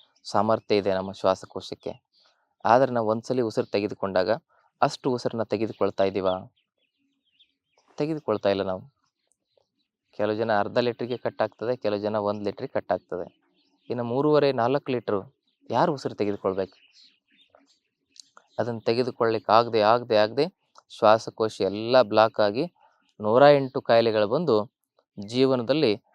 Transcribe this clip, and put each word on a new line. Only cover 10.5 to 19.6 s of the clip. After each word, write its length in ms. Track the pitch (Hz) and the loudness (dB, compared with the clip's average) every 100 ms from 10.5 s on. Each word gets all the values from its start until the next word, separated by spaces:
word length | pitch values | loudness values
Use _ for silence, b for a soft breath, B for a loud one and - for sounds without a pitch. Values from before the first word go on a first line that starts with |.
| 104 | -2
ಅರ್ಧ 180 | 101 113 | 0 -2
ಲೀಟರ್‌ಗೆ 400 | 120 117 120 120 | -2 -4 -8 -6
ಕಟ್ 240 | 117 - | -6 -4
ಆಗ್ತದೆ, 340 | 110 - 113 123 | -6 -4 -6 -4
ಕೆಲವು 240 | 107 104 | -4 -2
ಜನ 160 | 104 107 | -2 -2
ಒಂದ್ 280 | 101 104 | -2 -4
ಲೀಟರ್‌ಗೆ 240 | 101 98 131 | -6 -8 -8
ಕಟ್ 240 | 101 - | -8 -4
ಆಗ್ತದೆ. 340 | 90 - 90 85 _ _ _ _ _ - | -4 -4 -10 -10 _ _ _ _ _ -10
ಇನ್ನು 140 | 120 | -8
ಮೂರುವರೆ 480 | 120 127 151 147 139 | -4 0 2 4 2
ನಾಲ್ಕು 400 | 127 117 143 - | 2 0 0 -2
ಲೀಟರ್ 420 | 123 - 101 - _ _ _ - | -4 -2 -4 -6 _ _ _ -4
ಯಾರು 240 | 117 175 | 0 0
ಉಸಿರು 220 | 135 127 113 | -2 -6 -4
ತೆಗೆದುಕೊಳ್ಬೇಕು? 600 | 104 101 101 95 95 _ _ _ _ _ _ _ _ _ _ _ _ _ _ - _ _ _ - | -4 -4 -4 -4 -6 _ _ _ _ _ _ _ _ _ _ _ _ _ _ -20 _ _ _ -8
ಅದನ್ನ 200 | 113 113 | -6 -4
ತೆಗೆದುಕೊಳ್ಳಿಕ್ಕೆ 720 | 120 117 123 - 113 110 - | -2 0 -2 -2 -2 0 2
ಆಗದೆ, 280 | 110 | 4